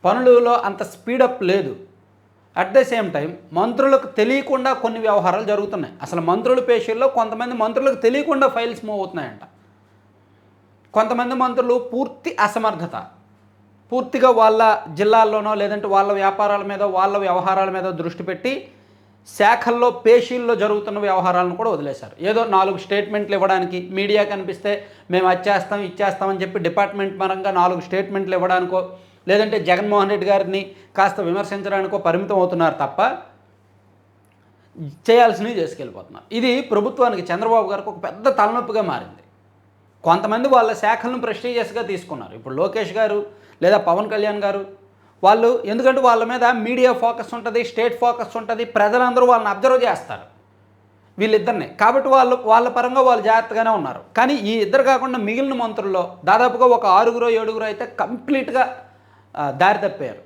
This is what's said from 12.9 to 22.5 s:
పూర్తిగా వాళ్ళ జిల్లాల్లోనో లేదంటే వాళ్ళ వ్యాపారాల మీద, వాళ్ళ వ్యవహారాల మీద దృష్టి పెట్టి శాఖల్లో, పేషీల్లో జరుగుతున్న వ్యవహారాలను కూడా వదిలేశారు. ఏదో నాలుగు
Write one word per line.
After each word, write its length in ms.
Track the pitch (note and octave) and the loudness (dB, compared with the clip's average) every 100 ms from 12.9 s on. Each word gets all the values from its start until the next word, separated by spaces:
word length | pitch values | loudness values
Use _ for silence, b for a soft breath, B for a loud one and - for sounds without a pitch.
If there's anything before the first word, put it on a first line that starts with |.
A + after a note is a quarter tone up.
| A2 - _ _ _ _ _ _ _ _ | -10 -14 _ _ _ _ _ _ _ _
పూర్తిగా 380 | B3 B3+ C4+ B3+ | -6 -4 2 4
వాళ్ళ 480 | A3+ A3 A3 A3+ G#3+ - | 6 4 6 4 2 -4
జిల్లాల్లోనో 680 | D#3 G#3 A3+ A3 G#3+ G#3+ | -2 2 4 4 2 -2
లేదంటే 320 | G#3+ G3+ G#3 G#3 | -2 -2 -4 0
వాళ్ళ 260 | G3 G3 | 0 2
వ్యాపారాల 500 | G3+ G3 G3 G#3 G3+ | 2 0 0 -2 0
మీద, 200 | G3+ G3 | -4 -4
వాళ్ళ 360 | G3+ F#3 G3 G3+ | -2 2 0 0
వ్యవహారాల 520 | G3 F3+ F3+ F#3+ F#3+ | 0 0 0 0 0
మీద 120 | F#3 | -2
దృష్టి 400 | F#3 E3 E3 F3 | -6 -6 -8 -8
పెట్టి 460 | F3+ F3+ B3 C#4 - b b b b b - - | -10 -6 -4 -6 -10 b b b b b -20 2
శాఖల్లో, 520 | G#3 A#3 - A#3 A#3+ | 4 4 0 2 2
పేషీల్లో 640 | A#3+ A3 A#3+ A#3 B3 A#3+ | 2 4 4 4 -4 -2
జరుగుతున్న 440 | G#3+ G#3 G#3 G#3 G#3 | 0 0 -2 -4 -4
వ్యవహారాలను 580 | G3+ F#3 F3+ F3+ F3+ F3 | 0 0 2 2 0 -2
కూడా 140 | A3+ | -2
వదిలేశారు. 540 | E3+ C#3+ C3 - - | -2 -6 -10 -14 -6
ఏదో 200 | F3 A3 | -2 0
నాలుగు 340 | A#3 | 2